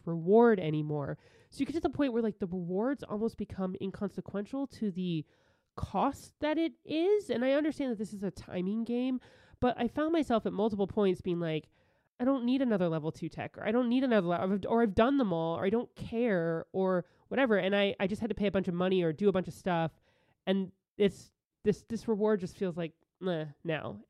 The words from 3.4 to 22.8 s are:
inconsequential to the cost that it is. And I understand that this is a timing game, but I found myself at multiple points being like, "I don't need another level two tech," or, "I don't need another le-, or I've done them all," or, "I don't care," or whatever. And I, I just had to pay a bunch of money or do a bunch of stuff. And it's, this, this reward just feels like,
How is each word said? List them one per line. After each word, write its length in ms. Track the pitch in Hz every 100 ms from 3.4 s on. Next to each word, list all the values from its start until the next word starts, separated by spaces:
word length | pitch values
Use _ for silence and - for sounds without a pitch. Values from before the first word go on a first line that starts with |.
| 202 - 185 185
inconsequential 840 | 190 - 196 - - 196 202 269 277
to 240 | - 208
the 340 | 175 180 165 - _ _ _ _
cost 580 | - - 196 247 277 - -
that 180 | 294 311
it 160 | 330 -
is. 440 | - 311 359 415 392
And 140 | 233
I 60 | 254
understand 380 | 285 302 - 269
that 60 | 214
this 160 | 208
is 100 | 202
a 80 | 190
timing 520 | - - 180 180 220
game, 360 | 226 240 254 254 - - - -
but 160 | 247 -
I 80 | 233
found 240 | - 311
myself 320 | 330 277 226
at 80 | 202
multiple 320 | 180 220 202 190
points 340 | 220 202 175
being 180 | 185 170
like, 280 | 165 156 - _ _ _ _ -
"I 60 |
don't 200 | 247 277
need 160 | 240 262
another 280 | 254 202 175
level 220 | 160 156
two 180 | - 160
tech," 280 | - 107 -
or, 80 |
"I 60 | -
don't 180 | 233 240
need 140 | 254
another 240 | 262 220 175
le-, 320 | 170 190 202 -
or 140 | 226
I've 100 | 233
done 220 | 185 233 277
them 160 | 214
all," 240 | 165 165 165
or, 80 |
"I 40 | 196
don't 220 | 226 226
care," 720 | - - 233 247 180 165 165 -
or 320 | 190 190 180 - _ -
whatever. 280 | 247 269 202
And 180 | 185
I, 200 | 202 202 -
I 60 | 190
just 140 | 214
had 80 | 226
to 60 |
pay 100 | 208 202
a 40 |
bunch 160 | 196 190
of 80 |
money 260 | 175 185 190
or 100 | 165
do 160 | 156 202
a 20 |
bunch 160 | 185 180
of 60 |
stuff. 360 | - 190 170 165 - _ _ _ _
And 260 | - 196 185 - _ -
it's, 340 | 202 - - _ _ _
this, 200 | 208 - -
this 180 | 226 -
reward 340 | 202 214 214
just 140 | 180 -
feels 200 | 190
like, 160 | 165